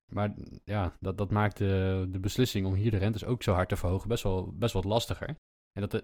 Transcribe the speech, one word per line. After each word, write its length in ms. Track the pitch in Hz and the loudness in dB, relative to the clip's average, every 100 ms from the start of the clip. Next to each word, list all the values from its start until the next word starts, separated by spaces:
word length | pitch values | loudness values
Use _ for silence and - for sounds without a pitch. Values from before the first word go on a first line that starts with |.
| - | -8
Maar, 220 | 107 104 - - - | -2 -2 -4 -12 -12
ja, 320 | - 104 87 - | -4 -2 -2 -2
dat, 180 | 95 92 | -4 -2
dat 120 | 98 | 0
maakt 260 | 107 104 - | 2 2 2
de, 500 | 98 95 95 95 92 | 2 4 2 0 -2
de 100 | 95 | -2
beslissing 460 | 98 - 123 101 95 | -2 2 2 2 2
om 80 | |
hier 160 | 98 113 | 2 2
de 60 | 104 | 2
rentes 280 | 101 107 | 2 0
ook 180 | - 123 | -2 -2
zo 100 | - | 2
hard 160 | 90 92 | 2 2
te 80 | 101 | 0
verhogen 320 | 90 92 110 | 0 0 0
best 140 | 117 | -2
wel, 300 | 101 92 92 | 0 0 -2
best 220 | 92 117 | -2 -2
wat 100 | 98 | 0
lastiger. 520 | 95 113 - - - 156 _ _ _ | 2 0 0 -4 -6 -8 _ _ _
En 160 | 98 101 | -6 -2
dat, 20 | 110 | -2